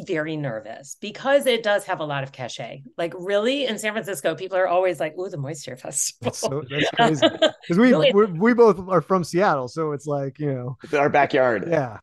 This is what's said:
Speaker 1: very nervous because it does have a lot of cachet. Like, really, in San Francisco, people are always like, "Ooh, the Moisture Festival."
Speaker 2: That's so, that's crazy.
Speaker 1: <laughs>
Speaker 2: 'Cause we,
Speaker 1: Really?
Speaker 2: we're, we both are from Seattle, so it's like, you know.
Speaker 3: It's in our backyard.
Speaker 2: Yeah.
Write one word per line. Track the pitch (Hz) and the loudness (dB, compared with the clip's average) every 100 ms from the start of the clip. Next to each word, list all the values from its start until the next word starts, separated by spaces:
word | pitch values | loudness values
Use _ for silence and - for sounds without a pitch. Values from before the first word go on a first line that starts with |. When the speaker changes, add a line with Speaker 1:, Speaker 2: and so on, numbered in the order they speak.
| 175 | -4
Speaker 1:
very | 160 156 156 | -4 -4 -4
nervous | 143 110 107 123 - - | -4 -6 -10 -14 -16 -14
because | 208 208 262 285 262 | -14 -6 0 2 2
it | 240 | 0
does | 202 202 | 0 0
have | 185 170 | -2 -4
a | |
lot | 156 139 | -4 -6
of | 135 | -6
cachet. | - 120 - 120 143 - - | -10 -12 -10 -14 -14 -14 -8
Like, | 170 180 | -6 -6
really, | 180 202 226 277 247 | -2 0 0 0 -2
in | 202 | -4
San | 214 | -6
Francisco, | 214 175 190 170 | -6 -6 -6 -4
people | 156 185 185 | -4 -4 -2
are | 185 | 0
always | 180 185 180 | 2 0 0
like, | 160 156 | -4 -6
"Ooh, | 190 | -8
the | 175 | -8
Moisture | 135 160 - 127 | -8 -10 -12 -14
Festival." | - 139 - - | -8 -6 -6 -6
Speaker 2:
That's | 123 - | -8 -6
so, | - 139 - | -4 -6 -6
that's | 147 - | -4 -2
crazy. | - 233 151 320 | 2 2 4 2
Speaker 1:
<laughs> | - | 4
Speaker 2:
'Cause | 311 - - 175 | 0 0 0 4
we, | 247 | 6
Speaker 1:
Really? | 240 269 | 6 6
Speaker 2:
we're, | 196 208 | 6 4
we | 160 220 | 4 4
both | 240 233 185 185 | 6 6 6 0
are | 185 | 0
from | - 190 | 2 0
Seattle, | 165 170 196 147 123 | 0 2 2 2 -2
so | 160 156 | -4 -4
it's | 143 151 | -4 -4
like, | 143 139 135 | -4 -4 -4
you | 147 | -4
know. | 131 123 131 | -4 -6 -10
Speaker 3:
It's | - | -2
in | 147 | -2
our | 143 | 2
backyard. | 147 135 143 127 107 165 | 2 2 4 2 2 0
Speaker 2:
Yeah. | 160 127 104 | -2 -2 -8